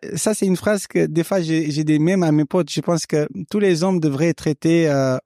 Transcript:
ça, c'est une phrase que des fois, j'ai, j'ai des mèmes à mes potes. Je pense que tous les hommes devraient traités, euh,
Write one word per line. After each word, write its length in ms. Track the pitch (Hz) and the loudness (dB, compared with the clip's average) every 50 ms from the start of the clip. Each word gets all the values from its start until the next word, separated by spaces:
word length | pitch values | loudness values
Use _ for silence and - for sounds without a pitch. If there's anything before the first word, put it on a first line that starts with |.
| - - - | -8 -8 -8
ça, 180 | 165 - 214 220 | -4 -2 -2 -2
c'est 120 | - - | 0 0
une 100 | 196 185 | 0 0
phrase 300 | 170 - 208 214 202 - | 0 0 0 -2 -2 -2
que 200 | - - 175 165 | -4 -2 0 0
des 160 | 160 156 160 165 | 0 0 -2 -2
fois, 180 | - 196 196 | 0 0 -2
j'ai, 300 | 170 156 160 160 160 147 | 0 0 0 -2 0 -2
j'ai 140 | 143 147 156 | -2 -4 0
des 140 | 151 151 151 | 0 2 2
mèmes 240 | 151 170 190 196 175 | 2 2 2 2 2
à 100 | 160 151 | 2 4
mes 120 | 151 151 | 2 2
potes. 260 | 139 - 185 170 143 | 2 0 -2 -2 -2
Je 100 | - - | -4 -6
pense 260 | 147 - 175 160 - | -2 -2 -2 -2 -2
que 220 | - - 151 151 - - 196 175 - | -2 -2 -2 -2 -2 -4 -10 -12 -4
tous 100 | - 208 | -2 0
les 240 | 202 196 180 156 170 | 2 2 2 2 2
hommes 160 | 190 190 175 | 0 0 2
devraient 340 | 156 156 139 135 160 170 156 | 0 0 0 0 0 0 -2
traités, 540 | - - 156 151 - - 165 165 170 165 156 | -2 -2 -4 -4 -2 0 2 2 4 4 2
euh, 280 | 143 139 135 131 127 131 - | 2 2 2 0 0 -2 -4